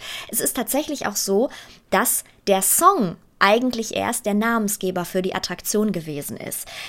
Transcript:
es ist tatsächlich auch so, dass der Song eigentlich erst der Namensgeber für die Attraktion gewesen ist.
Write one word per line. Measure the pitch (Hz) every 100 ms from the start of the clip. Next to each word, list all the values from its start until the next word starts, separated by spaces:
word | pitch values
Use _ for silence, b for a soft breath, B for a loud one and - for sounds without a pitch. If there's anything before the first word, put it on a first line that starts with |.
| B B B
es | 226
ist | 285 -
tatsächlich | 220 269 311 277 -
auch | 196
so, | - 196 277 B B B B
dass | 190 247 - - b -
der | 190
Song | 190 - 349 392 185 - _ -
eigentlich | 196 226 254 233 220 -
erst | 196 233
der | 208
Namensgeber | 208 226 233 202 - 185 180
für | 175 185
die | 185
Attraktion | 190 - 208 - 208 214
gewesen | 175 156 143 - -
ist. | - - - B